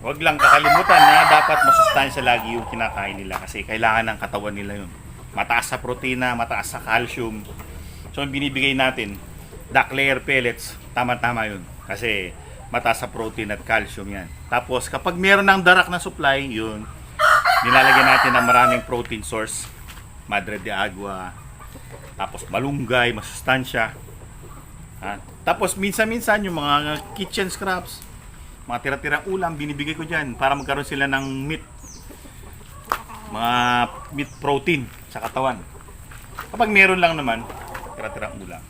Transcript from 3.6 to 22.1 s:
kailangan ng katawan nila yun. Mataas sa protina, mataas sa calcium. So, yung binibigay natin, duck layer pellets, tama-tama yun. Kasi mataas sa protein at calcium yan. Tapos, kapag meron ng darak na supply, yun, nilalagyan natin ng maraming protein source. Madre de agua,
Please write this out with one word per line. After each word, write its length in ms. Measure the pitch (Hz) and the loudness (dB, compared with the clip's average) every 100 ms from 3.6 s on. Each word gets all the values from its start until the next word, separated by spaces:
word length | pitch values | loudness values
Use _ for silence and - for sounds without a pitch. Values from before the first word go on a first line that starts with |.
| 95 | -6
kailangan 400 | 110 113 110 113 | 0 2 2 0
ng 100 | 104 | -4
katawan 340 | 101 104 104 101 | -6 -4 -4 -6
nila 240 | 101 101 | -8 -8
yun. 100 | 92 - - - - - | -10 -14 -16 -16 -10 -4
Mataas 320 | - 117 - | 0 0 0
sa 80 | 127 | -6
protina, 560 | 123 123 131 127 127 | -4 -4 -2 0 0
mataas 400 | 120 117 113 - | 0 -2 -4 -4
sa 80 | 123 | -8
calcium. 640 | 113 113 120 - 113 110 101 - - - - - - - | 0 0 0 -4 -6 -6 -10 -14 -12 -12 -12 -14 -10 -6
So, 80 | |
yung 80 | 143 | -4
binibigay 400 | 135 139 135 139 | -2 -2 0 0
natin, 480 | 135 131 127 104 101 - - - - - | 4 2 2 -6 -8 -12 -14 -16 -16 2
duck 240 | 135 123 | 2 4
layer 320 | 135 139 127 | 2 2 2
pellets, 480 | - 135 120 113 - - - - | 2 2 2 -2 -10 -14 -6 -2
tama-tama 560 | 123 120 120 120 110 | 0 0 0 0 -4
yun. 80 | 98 85 - | -6 -12 -16
Kasi 480 | - 101 117 104 90 80 - - - | -10 -4 -2 -2 -4 -10 -16 -16 -6
mataas 320 | 117 117 113 | -2 0 0
sa 80 | 123 | -2
protein 400 | 120 110 107 107 | -6 -6 -6 -6
at 80 | 101 | -6
calcium 480 | - 110 101 - 101 | 0 0 0 -8 -10
yan. 220 | 98 82 - - | -10 -12 -14 -2
Tapos, 400 | 123 - 127 - | -2 0 -4 -4
kapag 320 | 135 180 170 | -4 -4 0
meron 240 | 190 196 | 4 6
ng 160 | 196 190 | 6 6
darak 320 | 180 185 175 | 8 8 6
na 80 | 175 | -2
supply, 480 | 185 - 147 135 139 | -6 0 2 2 0
yun, 400 | 110 110 107 104 - - - - - 698 740 | -4 -4 -8 -12 -14 -16 2 4 6 4 2
nilalagyan 480 | - 131 131 135 131 | 6 6 8 8 8
natin 240 | 131 131 | 6 6
ng 140 | 123 120 | 4 6
maraming 340 | 120 127 110 - | 6 6 4 -2
protein 320 | 123 117 113 | -6 -4 -8
source. 480 | - 110 110 - - - - - - - | -6 -6 -4 -8 -12 -14 -16 -16 -18 -18
Madre 320 | - 101 98 104 | -4 -4 -2 -8
de 160 | 98 | -4
agua, 640 | 98 104 92 98 95 92 - - - - - - - - | -2 -2 -4 -8 -8 -10 -12 -18 -18 -16 -16 -16 -16 -16